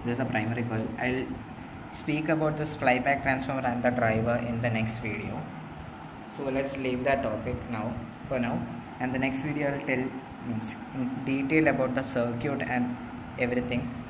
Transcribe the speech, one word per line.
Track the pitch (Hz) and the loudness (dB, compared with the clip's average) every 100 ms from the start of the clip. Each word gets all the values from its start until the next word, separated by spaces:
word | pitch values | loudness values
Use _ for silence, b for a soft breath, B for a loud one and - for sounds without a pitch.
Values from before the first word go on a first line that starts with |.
This | 120 | -2
is | 120 | 0
a | 123 | 0
primary | 117 110 117 | 0 0 0
coil. | 117 110 110 - | 0 0 -2 0
I'll | 123 131 - - - - - - - | 0 0 -2 -6 -8 -12 -12 -12 -8
speak | - - 151 156 | -6 -2 0 2
about | 156 156 151 | 2 2 2
this | 147 - | -2 2
flyback | 135 127 131 139 | 4 6 6 2
transformer | 139 131 - 135 127 | 2 2 0 0 0
and | 120 | 2
the | 123 | 2
driver | 123 113 110 117 120 120 | 4 4 4 4 2 2
in | 117 | 0
the | 120 | 2
next | 113 110 - | 2 0 -2
video. | 110 104 98 117 156 - - - - - - - - | -4 -4 -4 -6 -6 -10 -10 -10 -12 -12 -12 -12 -12
So | - | -4
let's | 139 135 135 - | 0 0 0 0
leave | 131 123 | 0 2
that | 135 135 | 4 4
topic | 117 107 123 123 - | 2 0 -2 -4 -4
now, | 113 110 117 - - - | -2 -2 -4 -8 -10 -4
for | 131 | 0
now. | 120 - - - - - | 0 0 -2 -6 -10 -6
And | 127 | -2
the | 127 | 0
next | 135 131 | 0 0
video | 151 147 143 | -2 0 0
I'll | 139 135 | 0 0
tell, | 127 131 - - - 123 | 0 0 -4 -10 -10 -4
means, | 110 - - - 131 | -4 -4 -8 -8 -2
in | 127 127 131 | -2 -2 0
detail | 135 139 156 160 | 0 4 6 6
about | 127 131 | 6 2
the | 123 | 2
circuit | 131 127 120 117 - - | 0 0 0 0 -2 0
and | - 123 123 123 - - - - | 0 2 0 -2 -8 -10 -10 -2
everything. | 123 123 123 120 120 - - | 2 2 0 -2 -2 -6 -8